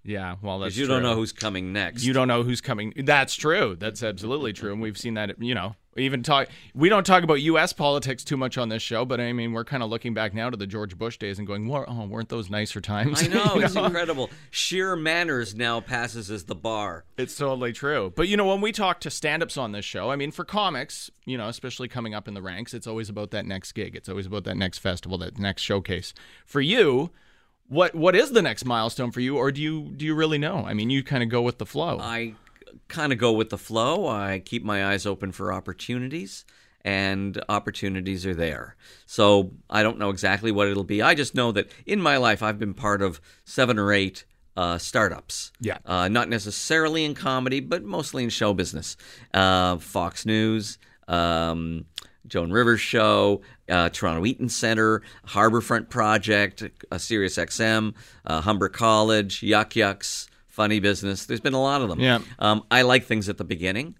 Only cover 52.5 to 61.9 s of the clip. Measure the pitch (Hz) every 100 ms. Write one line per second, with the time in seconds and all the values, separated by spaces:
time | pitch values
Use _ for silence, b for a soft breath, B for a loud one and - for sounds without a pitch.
52.5 | 104 120 110 - 120 107 104 101 101 B
53.5 | B - 87 85 - 95 82 101 131 123
54.5 | - 117 110 110 110 B B - 101 110
55.5 | 117 110 117 - 123 107 107 104 104 101
56.5 | - 107 - - 92 - 110 95 - 85
57.5 | - 113 110 110 - B B - 80 90
58.5 | 104 95 - 113 110 110 107 101 - 101
59.5 | 104 110 113 101 98 - - - b b
60.5 | - 107 107 98 95 98 98 - 120 143
61.5 | 131 135 139 117